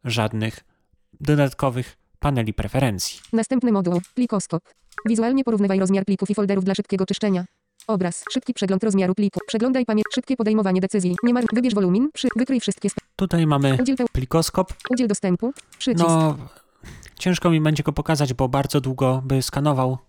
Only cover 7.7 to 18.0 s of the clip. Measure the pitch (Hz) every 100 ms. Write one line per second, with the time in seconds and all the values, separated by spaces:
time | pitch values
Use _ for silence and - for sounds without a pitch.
7.7 | _ - 208 180 - - 262 - 240 190
8.7 | 190 220 196 180 190 202 180 - 220 247
9.7 | 262 233 214 214 - - 254 214 214 190
10.7 | 185 190 208 180 175 240 247 226 226 247
11.7 | 208 185 190 285 - 254 226 254 262 -
12.7 | - 202 - _ - 190 170 156 143 139
13.7 | 135 254 262 240 135 127 165 165 - 185
14.7 | - - 247 240 202 190 180 233 - _
15.7 | - - 170 165 165 160 147 - - _
16.7 | _ - - - - 185 175 175 160 156
17.7 | 156 156 143